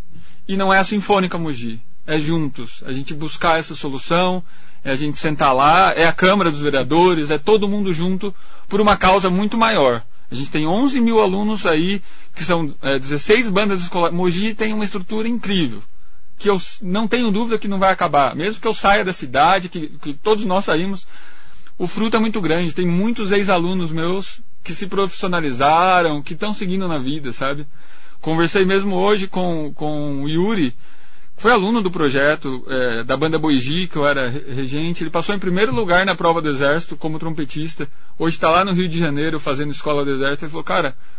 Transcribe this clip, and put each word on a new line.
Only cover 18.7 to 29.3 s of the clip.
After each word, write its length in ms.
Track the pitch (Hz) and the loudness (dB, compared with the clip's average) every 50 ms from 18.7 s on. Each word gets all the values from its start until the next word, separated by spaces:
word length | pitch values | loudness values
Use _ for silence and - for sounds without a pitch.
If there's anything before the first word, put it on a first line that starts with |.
| - | -2
saia 320 | - - 196 202 214 208 | 2 4 4 4 4 2
da 80 | 185 180 | 0 -4
cidade, 560 | - 165 131 120 131 147 165 190 196 180 175 | -4 -4 -2 2 4 4 4 4 2 0 -2
que, 200 | - 175 156 147 - 147 | -6 -6 -6 -6 -6 -4
que 120 | - 147 143 | -4 -4 -4
todos 280 | - - 214 220 208 214 | -2 0 2 2 2 2
nós 220 | 196 180 190 202 | 0 0 0 2
saímos, 400 | - 170 156 180 196 196 185 - - - - - - - - - - - - - - - - | 2 0 0 0 0 -2 -2 -4 -4 -4 -4 -4 -4 -4 -4 -4 -4 -4 -4 -4 -4 -4 -2
o 80 | 180 | -2
fruto 320 | 175 - - 220 226 220 226 | -2 -2 0 0 0 2 2
é 20 | |
muito 220 | 220 226 208 226 | 2 2 0 0
grande. 320 | 180 151 156 170 180 165 143 | 0 0 0 0 0 0 0
Tem 140 | - 180 175 | 0 0 2
muitos 440 | 170 180 202 226 240 233 214 185 | 2 2 2 0 0 0 0 0
ex-alunos 600 | 202 202 202 190 196 170 165 180 190 185 175 160 | 2 2 2 2 2 2 2 0 0 0 -2 -2
meus 480 | 156 165 160 170 185 196 190 - - - - - - - - | -2 -2 -2 -2 -2 -2 -2 -4 -4 -4 -4 -4 -4 -4 -4
que 100 | - 170 | -4 -4
se 140 | - 202 185 | -4 -4 -2
profissionalizaram, 1300 | 190 190 196 185 - - - 185 180 170 160 143 127 117 139 147 160 165 180 185 185 180 170 160 151 147 | 0 0 0 0 0 -2 -2 0 0 0 0 0 0 2 4 4 4 4 4 4 4 4 4 2 0 -2
que 120 | 147 - 170 | -4 -4 -4
tão 160 | 160 208 214 208 | -4 -2 -2 -2
seguindo 340 | 202 214 180 180 190 185 175 | -2 -2 -2 -2 0 -2 -2
na 100 | 165 143 | -2 -2
vida, 340 | 123 131 147 156 143 127 | -2 -2 -2 -2 -4 -4
sabe? 360 | 113 - 139 135 143 143 147 - - - - - - - - - - - | -4 -2 -2 -2 -2 -2 -4 -4 -4 -4 -4 -4 -4 -4 -4 -4 -4 -4
Conversei 460 | - 160 160 160 170 160 - 202 190 | -2 0 2 2 2 2 2 2 2
mesmo 300 | 185 190 196 196 202 190 | 4 2 2 2 0 0
hoje 320 | 180 185 202 208 208 190 | 2 2 2 2 2 0
com, 440 | 196 | 0